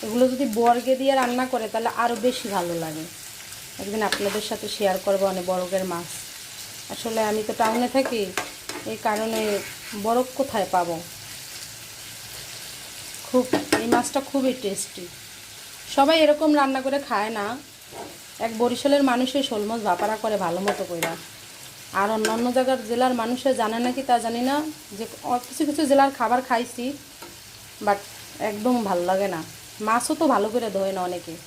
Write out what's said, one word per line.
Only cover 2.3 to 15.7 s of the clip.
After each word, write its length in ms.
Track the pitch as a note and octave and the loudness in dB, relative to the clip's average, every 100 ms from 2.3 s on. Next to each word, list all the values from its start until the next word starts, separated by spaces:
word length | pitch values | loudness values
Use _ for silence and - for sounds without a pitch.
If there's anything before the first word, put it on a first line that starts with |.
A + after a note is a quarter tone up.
| B3 A3+ | 0 -2
ভালো 240 | G3 F3 E3+ | -2 0 -2
লাগে। 280 | D#3+ D#3 E3 - - - - - - - | -4 -6 -10 -12 -16 -14 -14 -14 -14 -10
একদিন 240 | G3 G#3+ | -6 0
আপনাদের 380 | G#3 - G3+ G#3 | 0 0 0 -2
সাথে 260 | G#3 A3 G#3+ | -4 -6 -6
শেয়ার 300 | - G3+ F#3 | 0 0 2
করবো 260 | F#3 G3 G3 | 2 2 2
অনেক 200 | F#3 F3+ | 0 -2
বরগের 400 | F#3 F3+ F#3+ F#3 | -2 0 -2 -2
মাছ। 200 | E3+ E3+ - - - - - - - - | -4 -6 -10 -12 -14 -16 -14 -14 -14 -12
আসলে 320 | G3+ A3+ A3+ | -8 -4 0
আমি 200 | G#3+ G#3+ G#3+ | 2 0 -2
তো 60 | G#3 | 2
টাউনে 320 | A3 A3+ B3 | 2 4 2
থাকি, 360 | C4 C4 A#3 G3 F3+ - - - - - | 2 2 0 -2 -4 -8 -12 -12 -10 -8
এই 120 | A3 | -4
কারণে 560 | A3+ G#3+ A3+ A3 G#3+ G3+ - - - G#3+ | 0 0 0 0 0 -2 -4 -12 -10 -4
বরগ 220 | G3+ A#3+ B3+ - | 2 2 2 0
কোথায় 320 | C4+ A3 F#3 | -2 0 2
পাবো? 300 | F#3 E3+ E3 E3+ - - - - - - - - - - - - - - - - - - - - - - | 2 2 -2 -6 -14 -14 -14 -12 -12 -14 -14 -16 -14 -14 -14 -14 -14 -12 -12 -12 -14 -14 -14 -14 -12 0
খুব, 140 | B3+ B3+ D4+ D4 - | 2 2 0 2 0
এই 60 | A3+ | 4
মাছটা 340 | A#3+ A#3+ C#4 | 2 4 -2
খুবই 320 | C4+ C#4 C4 B3+ | 0 0 2 0
টেস্টি। 460 | G#3 F#3+ - - F3 - - - - - - | -2 -4 -8 -10 -14 -14 -16 -16 -16 -18 -16